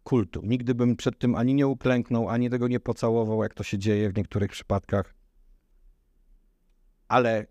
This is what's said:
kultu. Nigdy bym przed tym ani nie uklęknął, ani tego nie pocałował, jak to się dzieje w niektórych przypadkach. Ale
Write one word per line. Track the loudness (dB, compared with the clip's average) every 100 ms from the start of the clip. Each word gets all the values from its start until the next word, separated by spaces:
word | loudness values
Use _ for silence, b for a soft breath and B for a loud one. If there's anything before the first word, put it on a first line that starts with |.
kultu. | 0 0 0 -2
Nigdy | -2 0 0
bym | 2 2 2
przed | -2 0
tym | 0
ani | 2 2
nie | 2 2
uklęknął, | 0 0 0 0 -2 0
ani | 0 0
tego | 0 -2
nie | -2
pocałował, | -4 -2 0 2 0 0
jak | -2
to | -6
się | -6 -2
dzieje | 0 2 0
w | -2
niektórych | -4 -2 -4
przypadkach. | -6 -4 -4 -2 -4 -4 -12 _ _ _ _ _ _ -20 _ _ _ _ _ _ _ _ _ _ _ -2
Ale | 0 2 0 -4